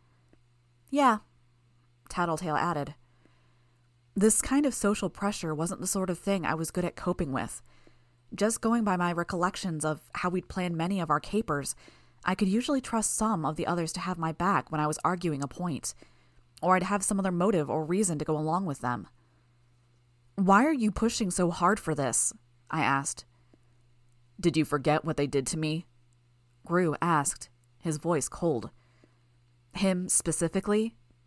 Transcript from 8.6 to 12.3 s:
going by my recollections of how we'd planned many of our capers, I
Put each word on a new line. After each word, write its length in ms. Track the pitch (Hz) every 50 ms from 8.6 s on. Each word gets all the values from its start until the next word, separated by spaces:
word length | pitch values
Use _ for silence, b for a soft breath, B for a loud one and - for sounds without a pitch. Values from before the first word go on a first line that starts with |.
going 240 | - 226 233 240 220
by 120 | 208 185
my 160 | 175 175 175 175
recollections 720 | 170 170 - 190 175 180 185 - - - 185 160 151 165
of 260 | 156 156 160 - - -
how 160 | - - 180
we'd 180 | 175 185 - -
planned 280 | - 190 180 180 170
many 240 | 160 165 180 202 185
of 100 | 170 160
our 100 | 151 151
capers, 540 | - - - 214 214 - 151 143 135 - - b b b b b b b b b b
I 100 | -